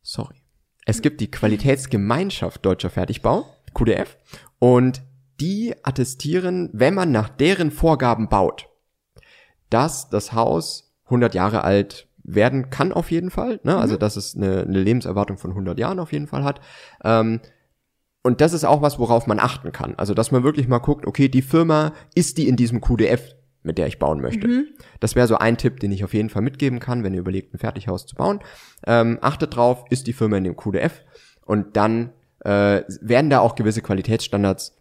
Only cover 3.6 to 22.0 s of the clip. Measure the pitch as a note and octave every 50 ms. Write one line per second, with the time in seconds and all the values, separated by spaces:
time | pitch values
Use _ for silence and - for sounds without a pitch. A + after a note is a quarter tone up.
3.6 | _ - - - A#2+ A2+ G2+ - - - - _ _ _ - - - - _ _
4.6 | B2+ B2 B2 B2 B2+ B2+ C3 - - - _ _ _ _ _ - C#3+ F3 G3 G#3
5.6 | A#3 A#3 - _ - C#3 C3+ C3+ B2 - - - - D3 E3 F#3 F3+ F3+ F#3 F3+
6.6 | F3 - - G#2 B2+ D3 G3 G3 F#3 E3 B2+ G#2+ G#2+ - - - C#3 E3+ G3 F#3
7.6 | E3+ D3+ - - E3 E3 D#3 C3 - B2 A2+ A2+ A2 - A2 G2+ F#2 D#2 - -
8.6 | - _ _ _ _ _ _ _ _ _ _ - _ _ _ _ _ _ _ _
9.6 | _ _ - A#2 C#3 E3 - - - _ F#2 G#2 - - A2 A2+ A2+ - - E3
10.6 | D#3+ - - - _ _ _ _ _ - B2+ A#2+ A#2+ A#2 - F#2 F2+ G#2 A2 G2+
11.6 | - F2 G2 G2+ G2 G2+ - - _ _ _ _ _ - F#2 G#2 G#2 B2+ C3 C3+
12.6 | C3 C3+ C3 - - F#3+ - F3 E3 - E3 E3+ F3 F#3 - F#3 - B3 A3+ -
13.6 | - - F3 F#3 A2+ G#2+ G#2+ - G#2+ G#2+ - G2+ G2+ - - - G2+ F#2+ F#2+ F#2+
14.6 | F2+ - F#2+ F#2+ F#2+ G#2 A#2 B2+ - F2 F#2+ G2+ G2+ - G2 - - F2+ F#2 G2+
15.6 | F#2+ F#2 E2+ - A2+ D#3 F#3+ F#3 E3 - D3+ D3 D3 D3 - C3+ C#3 C#3 C#3+ -
16.6 | - - - - - - - _ - - A2+ A2+ A2 A2+ A2+ A#2 - - _ _
17.6 | _ _ _ _ _ _ _ _ _ _ _ _ _ B2+ A#2+ - A3+ D#3+ E3+ D#3
18.6 | C#3+ - C#3+ D3 C#3+ D3 C3+ - A#2+ A2+ A#2+ A#2+ - - G#2 G#2+ - - - -
19.6 | - - - - - - - - F#2 G2+ G2 G#2+ A2+ - C3+ B2 B2 D3 D3+ C#3+
20.6 | C3 A#2+ C3 A#2+ B2+ D3 D3 D3 - - - - C3+ C3 C3 C3 C3 - - E3
21.6 | E3+ D#3+ D#3 D3+ D#3 D#3 D#3 -